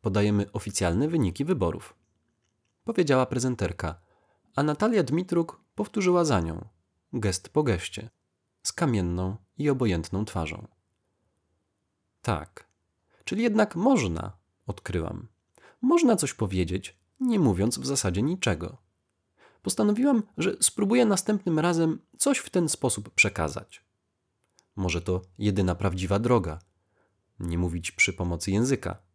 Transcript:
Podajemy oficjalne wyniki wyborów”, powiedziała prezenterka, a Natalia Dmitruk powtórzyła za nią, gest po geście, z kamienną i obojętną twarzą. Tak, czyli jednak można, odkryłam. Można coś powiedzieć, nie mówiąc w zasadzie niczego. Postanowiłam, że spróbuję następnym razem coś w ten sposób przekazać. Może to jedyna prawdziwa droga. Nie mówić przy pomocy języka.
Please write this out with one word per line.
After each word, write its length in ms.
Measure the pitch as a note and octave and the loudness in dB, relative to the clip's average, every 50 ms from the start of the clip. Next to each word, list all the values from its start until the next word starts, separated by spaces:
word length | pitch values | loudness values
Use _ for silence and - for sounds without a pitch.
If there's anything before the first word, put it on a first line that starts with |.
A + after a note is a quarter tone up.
Podajemy 520 | - G#2+ F#2+ G#2 G2+ G#2 G#2 G2+ G2+ - | -2 0 2 2 2 4 2 2 0 -2
oficjalne 560 | - G#2 - - - - F#2+ F2 E2+ G2 C#3 D#3 | -6 -8 -8 -6 -4 -2 0 2 2 2 0 2
wyniki 360 | E3+ E3 A#2+ F#2 F2 - C#3+ | 2 2 0 0 0 -2 -2
wyborów”, 500 | D#3+ F#3 C3 F#2+ E2+ D#2 E2+ - - - _ _ _ _ _ _ _ _ _ _ _ _ _ _ _ _ _ _ | -2 0 0 0 -2 -2 -4 -10 -16 -20 _ _ _ _ _ _ _ _ _ _ _ _ _ _ _ _ _ _
powiedziała 420 | - A3+ G3 F3 C#3+ C3+ C3 B2+ | -4 0 0 2 4 4 2 4
prezenterka, 720 | - - B2+ A#2 C3 B2 - G2 F2 F2 - - D#2+ D#2 - _ _ _ _ _ _ _ _ _ _ _ | 2 0 -2 0 -2 -2 -2 -2 -4 -4 -4 -6 -8 -8 -10 _ _ _ _ _ _ _ _ _ _ _
a 60 | - | -2
Natalia 400 | C#3+ D3+ D3 - G#3 A3+ A#3 G#3 | 0 0 0 0 0 2 2 2
Dmitruk 580 | D#3+ A#2+ C3+ E3+ F#3 F#3 F3 E3+ E3 E3 - - _ _ _ | 2 2 0 -2 0 0 0 0 0 0 -6 -18 _ _ _
powtórzyła 500 | - G#3 - - G#3+ F#3+ F#3 F3+ F3 F3 | -8 -8 -4 -2 0 2 4 4 4 4
za 160 | D#3 C3 F#2 | 4 2 2
nią, 280 | E2 E2 D#2+ F2 - - _ _ _ _ _ _ _ _ | 0 -2 -6 -8 -12 -14 _ _ _ _ _ _ _ _
gest 360 | - B2 G#2+ G2+ F2+ - - - | -8 -2 -2 -2 -2 -4 -8 -4
po 140 | _ D3+ | _ 0
geście, 480 | D#3 C3+ G2+ F2 - - - - G#2+ A2+ _ _ _ _ _ _ _ _ _ _ | 0 2 0 -2 -4 -8 -12 -12 -14 -14 _ _ _ _ _ _ _ _ _ _
z 100 | _ - | _ -10
kamienną 640 | - - F3 D3 A#2+ G#2 F2+ F2 F2 F2+ F#2 F#2 G2+ A2 _ _ _ - | -4 -2 0 0 2 0 0 0 -2 -2 -2 -4 -6 -8 _ _ _ -4
i 120 | C#3+ D3 | -2 0
obojętną 540 | C#3 C3 B2 A2 F2+ E2 D#2+ - - F#2+ G#2 | 0 2 0 0 0 0 -2 -4 -4 -4 -4
twarzą. 440 | - - F#2+ D#2+ D2+ D2+ - - - _ _ _ _ _ _ _ _ _ _ _ _ _ _ _ _ _ _ _ _ _ _ _ _ _ _ _ _ _ _ | -4 -4 -6 -6 -6 -8 -12 -14 -18 _ _ _ _ _ _ _ _ _ _ _ _ _ _ _ _ _ _ _ _ _ _ _ _ _ _ _ _ _ _
Tak, 460 | - - G#2 D2+ D2 - _ - - _ _ _ _ _ _ _ _ _ _ _ _ | -4 -4 -4 -4 -4 -10 _ -20 -20 _ _ _ _ _ _ _ _ _ _ _ _
czyli 180 | - F#3 G3+ | -6 -2 0
jednak 340 | A3+ A#3+ G#3 A3 G#3+ G#3 - | 0 2 4 4 2 2 2
można, 600 | E3+ G3 C4 C#4 G3 A#2+ F#2 E2 D#2+ - - - _ _ _ _ _ _ | 2 4 4 4 4 2 0 -2 -4 -6 -8 -12 _ _ _ _ _ _
odkryłam. 640 | - G#2 - _ - F#2 F2+ D#2+ E2+ F2 F2+ - - _ _ _ _ _ - _ - _ _ | -10 -10 -8 _ -4 -4 -4 -4 -4 -8 -10 -12 -16 _ _ _ _ _ -20 _ -20 _ _
Można 360 | - B3+ E4 E4+ E4+ B3+ A3+ | 2 4 4 6 6 4 4
coś 180 | - - C3+ - | 4 0 -4 -2
powiedzieć, 640 | - A#2 F#2+ F#2+ F#2 F2+ E2 F2+ G2 - - - _ _ _ _ _ | -4 -4 -2 0 0 0 0 -2 -6 -8 -10 -20 _ _ _ _ _
nie 180 | C4 B3 A3+ G3+ | -2 0 2 4
mówiąc 400 | E3 A#2+ F#2+ F2 G2 A#2 A#2+ - | 4 4 4 4 2 0 0 -2
w 80 | B2+ | -4
zasadzie 360 | C3 C#3 C3 - G2 F2 G2 | -4 -2 0 0 0 0 0
niczego. 560 | A2+ D3 F3 F#3 - B2+ F#2 D#2 F2 - - - _ _ _ _ _ _ _ _ _ _ _ _ _ - _ _ | 0 -2 -2 -2 -2 -2 -2 -2 -6 -12 -12 -16 _ _ _ _ _ _ _ _ _ _ _ _ _ -20 _ _
Postanowiłam, 600 | _ F#3+ - - A3 G#3 G#3 A3 B3+ C#4+ C4+ A3+ G#3+ _ _ - | _ -6 -2 0 2 2 2 2 2 2 2 2 0 _ _ -2
że 180 | E3 F#3+ - - | -2 -2 0 0
spróbuję 460 | - - - - G#3 G3 A#3 B3 A#3+ | -2 -2 0 0 0 2 4 4 4
następnym 520 | G#3+ G3+ F3+ - - G#3+ G3 - F3+ E3 D#3 | 4 2 0 0 -2 -2 -2 0 0 0 2
razem 400 | D#3 F3 E3+ E3 E3 D#3+ D#3 - _ _ _ - | 2 2 2 2 2 0 0 -4 _ _ _ -2
coś 200 | - C#4 C#4 - | 0 2 2 0
w 120 | - - | -2 -2
ten 180 | - F#3 E3+ D3+ | -2 0 0 0
sposób 460 | - - - B2+ - - G#2+ - _ | -2 -2 -2 -2 -2 -2 -8 -6 _
przekazać. 720 | - - G2+ - - D#2+ D2+ C#2+ - - _ - - _ _ _ _ _ _ _ _ _ _ _ _ _ _ _ _ _ _ _ | 0 0 2 2 -2 -4 -4 -4 -8 -14 _ -20 -20 _ _ _ _ _ _ _ _ _ _ _ _ _ _ _ _ _ _ _
Może 260 | - F#2+ F2+ E2 E2+ | -4 -4 -2 -2 -2
to 200 | E2 - F#2 F2+ - _ _ - | -2 -2 -2 -4 -4 _ _ -2
jedyna 360 | G2+ G#2 F#2+ G2 F#2+ F#2 F2 | 0 0 2 2 2 0 0
prawdziwa 440 | F2 - G2 F2 F2+ F#2+ F2+ G2+ G2+ | 0 -2 -2 -2 -2 -2 0 0 0
droga. 400 | A#2 B2 B2 A2+ F2 E2+ D#2 F2 - _ _ _ _ _ _ _ _ _ _ _ _ _ _ _ | 2 4 2 2 2 -2 -8 -10 -14 _ _ _ _ _ _ _ _ _ _ _ _ _ _ _
Nie 180 | F2 F2 E2+ F2 | -6 -4 -2 0
mówić 340 | F2+ F2 E2 F2 E2 - | 0 0 -2 -4 -8 -8
przy 200 | - - - - | -2 -2 -2 -2
pomocy 380 | F2+ - F2+ F2 E2+ E2 - - | 0 -4 -4 -4 -2 -4 -2 0
języka. 520 | F#2+ G#2 A#2+ C3 C#3 - - F2+ F#2 - _ _ | 2 2 2 2 0 -2 -2 -8 -10 -10 _ _